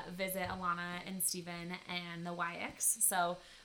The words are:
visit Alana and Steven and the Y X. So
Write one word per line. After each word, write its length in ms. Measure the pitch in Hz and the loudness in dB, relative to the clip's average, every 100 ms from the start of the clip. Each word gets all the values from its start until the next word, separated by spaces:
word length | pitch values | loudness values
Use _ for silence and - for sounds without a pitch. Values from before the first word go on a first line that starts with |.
| 180 | -2
visit 380 | 180 190 190 180 | -2 0 0 0
Alana 500 | 185 180 175 175 175 - | 0 0 0 -2 -4 -4
and 180 | 190 | 0
Steven 540 | - 185 170 170 170 185 - | 2 0 -4 -4 -4 -6 -4
and 380 | 175 170 170 175 | -4 -4 -4 -4
the 80 | |
Y 220 | 175 170 175 | 0 -2 -2
X. 420 | - - - 226 | -6 2 2 4
So 360 | - 196 175 180 - - | 4 6 4 2 -6 -18